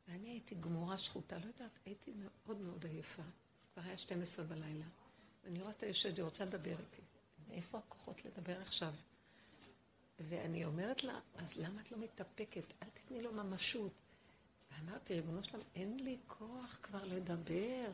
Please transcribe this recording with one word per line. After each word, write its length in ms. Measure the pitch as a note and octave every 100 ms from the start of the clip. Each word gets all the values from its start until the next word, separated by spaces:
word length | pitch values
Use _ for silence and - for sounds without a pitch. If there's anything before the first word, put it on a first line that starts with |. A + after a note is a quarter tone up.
| -
ואני 200 | F3+ A3+
הייתי 260 | A#3+ -
גמורה 440 | F#3 E3 E3 E3+ F#3+
שחוטה, 400 | - - - E3+
לא 80 | G#3
יודעת, 320 | A#3+ A#3 -
הייתי 280 | F#3+ G3+ - G#3+
מאוד 440 | F#3+ - - G#3
מאוד 240 | F3+ E3
עייפה. 380 | D#3+ D#3 - - D#3+ - - - -
כבר 80 | - F3
היה 120 | F#3
שתים 240 | - F3
עשרה 220 | F3 -
בלילה. 400 | D#3+ D#3+ D3+ D#3 D#3+ - - - - -
ואני 160 | F#3+ F3
רואה 120 | G3
אותה 140 | G#3 G#3
יושבת, 300 | F3 G3+ E3
היא 80 |
רוצה 200 | E3 -
לדבר 260 | F#3+ F#3 D#3+
איתי. 320 | E3+ - - - - - - -
מאיפה 300 | F3+ E3+ -
הכוחות 460 | - - - F3+
לדבר 360 | - - F3 F3+
עכשיו? 320 | F#3+ - D#3+ D3+ - - - - - - - - - - - -
ואני 440 | D#3 E3+ D#3+ E3
אומרת 400 | E3 D#3 G#3 C4
לה, 160 | C4 - -
"אז 220 | - E3+ D#3+
למה 240 | E3 G#3
את 120 | -
לא 60 | A3+
מתאפקת? 680 | A3 - F3+ - G#3 F3+ - -
אל 60 | G3+
תתני 280 | - - B3+
לו 100 | A#3
ממשות." 600 | A3 G3 F#3 - A#3+ G3+ - - - - - - - -
ואמרתי, 440 | C#3 D#3+ A3+ -
"ריבונו 300 | F3 D#3+ E3+
שלם, 160 | F#3+ A3 -
אין 240 | - F#3+ B3+
לי 140 | C4 B3+ -
כוח 520 | - A3 B3+ B3 -
כבר 220 | - G3
לדבר. 840 | G3 F3+ F3+ E3+ D#3+ E3+ A3 B3+ A#3